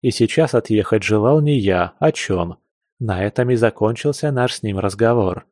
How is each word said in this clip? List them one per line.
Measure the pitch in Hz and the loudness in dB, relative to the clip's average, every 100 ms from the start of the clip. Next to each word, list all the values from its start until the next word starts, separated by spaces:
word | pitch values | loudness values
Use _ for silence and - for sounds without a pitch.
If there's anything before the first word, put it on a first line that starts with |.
И | 127 | -2
сейчас | - 113 - 160 | 0 0 2 2
отъехать | 120 - 107 101 110 | 0 0 0 2 -2
желал | 101 107 110 151 | 0 0 4 2
не | 147 143 | 2 2
я, | 98 90 90 _ | 2 0 -2 _
а | 156 | -2
Чон. | - - 92 87 - _ _ _ _ | -2 -4 -2 -4 -8 _ _ _ _
На | 117 90 | -6 -2
этом | 101 - 123 | -2 -2 0
и | 123 | 2
закончился | 113 - 107 113 147 139 151 | 2 2 -2 0 -4 -2 -4
наш | 131 123 | -2 -2
с | - | -2
ним | 110 98 | -6 -2
разговор. | 98 98 113 120 95 90 - | -4 0 2 2 0 -2 -12